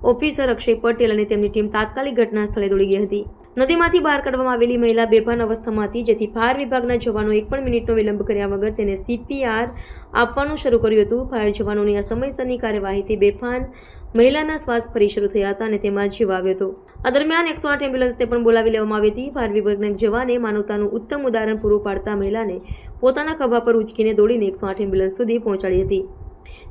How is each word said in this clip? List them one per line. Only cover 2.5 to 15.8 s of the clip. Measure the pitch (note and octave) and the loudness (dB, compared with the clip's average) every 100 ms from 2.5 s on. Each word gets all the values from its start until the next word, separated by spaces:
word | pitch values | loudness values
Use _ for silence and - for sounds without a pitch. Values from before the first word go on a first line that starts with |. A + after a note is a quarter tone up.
| A3 G3 | -2 0
દોડી | G3 G3 | 2 2
ગઈ | G3 | 2
હતી. | G3 G3+ - - - - | 0 -2 -6 -12 -12 -2
નદીમાંથી | C4 E4+ E4+ F4+ | 2 4 4 4
બહાર | D4+ C#4+ | 2 0
કાઢવામાં | C#4 B3+ C4 A#3+ | 0 -2 0 2
આવેલી | A#3+ A#3+ | 2 4
મહિલા | A#3 A3+ A3+ | 2 2 4
બેભાન | A3 A3+ A#3+ | 4 4 0
અવસ્થામાં | A3 A3 A3+ G#3+ G3+ | 0 -2 -2 -2 -2
હતી, | A3+ | -2
જેથી | A#3 A3 G#3+ | 0 0 0
ફાયર | A3+ A#3 C#4 | 0 0 0
વિભાગના | B3+ C4 A#3+ A#3+ | 0 -2 0 0
જવાનો | A#3+ G#3+ G#3+ | 0 -2 0
એક | G#3+ G#3+ | 0 0
પણ | C#4 | -4
મિનિટનો | B3+ A#3 A3+ | -2 -2 0
વિલંબ | A3+ G#3+ G#3 | 0 0 0
કર્યા | G3+ G3+ G3+ | -2 -2 -2
વગર | G3 G#3+ | -2 -2
તેને | G#3+ G3+ G3 | -2 -2 -2
સી | A3 A#3+ | -4 -6
પી | - C#4 | -6 -4
આર | B3 A3 A#3+ - - - - | -2 -2 -2 -6 -16 -18 -4
આપવાનું | - A#3+ C#4 C#4+ D4+ | 0 0 0 -4 -2
શરૂ | C#4 A#3 | 2 2
કર્યું | A3 A3 G3+ | 4 4 4
હતું. | A#3+ B3+ | 0 -2
ફાયર | B3 G#3 | -2 -2
જવાનોની | G#3 G3+ G#3 G#3 G3+ | 0 -2 0 0 0
આ | G3+ | -2
સમયસરની | A3+ C4+ - B3+ B3 | -4 -4 -4 -4 -2
કાર્યવાહીથી | A#3 G#3+ F#3+ G3+ G3 G#3+ | -2 -2 -2 -4 -2 2
બેભાન | G3+ G3+ A#3+ B3 B3 - - - - A3+ | 2 2 -4 -4 -6 -10 -20 -20 -4 4
મહિલાના | B3 D4 D#4 D#4 | 6 4 0 -4
શ્વાસ | C#4 A#3 A3+ | -2 -2 -2
ફરી | A#3 G#3 | 0 0
શરૂ | G#3 G3+ G#3 | 2 0 0
થયા | G3 | 0
હતા | G3 A3 | -2 -2
અને | |
તેમાં | G#3 | -2